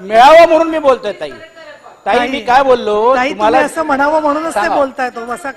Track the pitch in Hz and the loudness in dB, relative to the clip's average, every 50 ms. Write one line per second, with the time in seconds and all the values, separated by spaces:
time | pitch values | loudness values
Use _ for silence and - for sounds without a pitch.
0 | 185 196 220 226 247 285 320 330 339 339 330 311 330 330 320 311 302 277 254 226 | -10 -2 4 6 6 8 8 8 6 6 4 0 0 -2 -4 -2 -2 -2 -2 -2
1 | - 208 190 - 156 147 131 113 - - _ - - - - - - - - _ | -4 -10 -10 -10 -12 -14 -14 -18 -20 -20 _ -20 -20 -20 -20 -20 -20 -20 -20 _
2 | _ 196 208 240 247 247 269 285 208 247 240 269 277 269 247 240 220 208 208 208 | _ -2 -2 -2 -2 -4 -6 -8 -4 0 0 2 2 2 0 0 0 -2 -2 0
3 | 220 240 262 254 247 277 196 196 214 220 240 285 302 269 - 330 320 311 277 262 | 0 0 0 0 -2 -4 -4 -2 -2 0 2 0 0 -2 -4 -6 -4 -4 -2 -2
4 | 277 294 311 311 302 294 285 302 320 330 - 208 320 330 285 294 277 269 254 - | 0 0 0 0 0 -2 -2 -2 -6 -6 -4 -4 -4 -2 0 -2 -2 -2 -4 -6
5 | 254 247 - 233 226 240 240 220 - 277 262 | -8 -8 -6 -10 -10 -10 -10 -10 -10 -12 -12